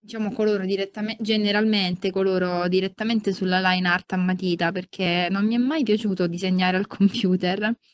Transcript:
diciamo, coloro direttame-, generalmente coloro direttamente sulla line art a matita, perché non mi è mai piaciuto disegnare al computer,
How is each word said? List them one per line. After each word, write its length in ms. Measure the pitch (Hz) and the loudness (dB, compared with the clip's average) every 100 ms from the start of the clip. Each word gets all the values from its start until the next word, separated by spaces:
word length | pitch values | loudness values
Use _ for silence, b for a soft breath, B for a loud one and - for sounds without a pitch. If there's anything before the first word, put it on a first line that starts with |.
diciamo, 320 | - 226 214 | -12 -6 -6
coloro 320 | 240 214 208 | 0 0 0
direttame-, 520 | 185 196 196 - 214 220 | 0 -2 -4 -6 -8 -6
generalmente 880 | 214 220 208 208 220 208 185 180 190 | 0 0 2 2 2 2 0 -2 -2
coloro 560 | 185 190 185 180 180 175 | 0 0 2 0 0 0
direttamente 640 | 185 190 190 214 233 208 | 0 0 -4 -2 -2 -2
sulla 280 | 185 185 185 | -2 0 2
line 280 | 185 185 180 | 2 2 2
art 240 | 180 - | 0 0
a 40 | 185 | -2
matita, 560 | 185 185 185 170 170 | 0 0 -2 0 -2
perché 560 | 190 180 - 185 175 175 | -2 -10 -4 -2 0 0
non 160 | 196 208 | 0 0
mi 80 | |
è 40 | 233 | 0
mai 240 | 247 320 | 0 0
piaciuto 420 | 233 208 214 190 175 | 0 0 0 0 -2
disegnare 500 | 170 190 185 185 185 | -2 -2 2 2 0
al 100 | 202 | -2
computer, 880 | - 196 - 185 185 180 196 214 233 b | 2 2 4 0 2 0 -2 -2 -4 b